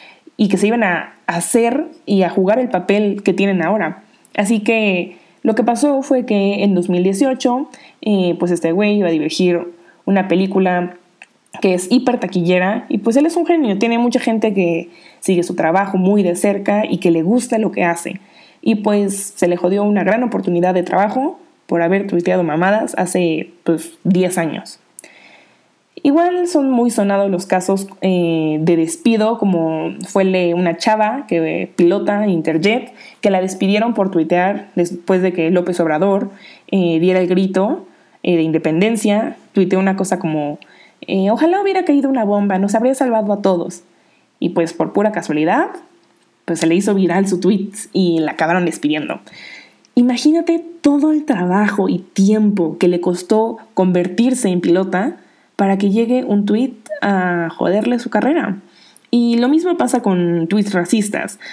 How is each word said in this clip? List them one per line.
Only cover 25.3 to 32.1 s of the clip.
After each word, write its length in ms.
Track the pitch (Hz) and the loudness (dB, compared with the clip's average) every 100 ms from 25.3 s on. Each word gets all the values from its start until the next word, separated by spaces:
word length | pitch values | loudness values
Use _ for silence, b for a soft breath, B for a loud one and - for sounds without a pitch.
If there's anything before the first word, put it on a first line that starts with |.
| B B B B B _ - | B B B B B _ -4
Igual 460 | 285 302 349 359 349 | 2 2 2 0 0
son 220 | 320 269 | 0 2
muy 200 | 247 240 | 2 2
sonados 400 | 226 202 196 202 | 0 0 2 0
los 160 | 180 - | -2 0
casos, 420 | 185 185 196 196 - | 0 0 -2 -2 -4
eh, 560 | 190 180 170 160 156 151 | 0 2 2 0 0 0
de 160 | 165 170 | 2 2
despido, 600 | 165 - 233 226 214 226 | 0 0 0 2 0 0
como 560 | 202 170 160 160 165 196 190 | 0 0 0 -2 -6 -8 -4
fue 180 | 202 | 0
el 80 | 190 | 2
de 220 | 185 175 | 2 0
una 220 | 170 180 170 | 0 0 0
chava 480 | - 214 214 262 285 | 0 0 0 -2 -4
que, 360 | 170 160 165 | -2 -2 -4
eh, 80 | 185 | -4
pilota 520 | - 175 196 202 | 2 2 2 0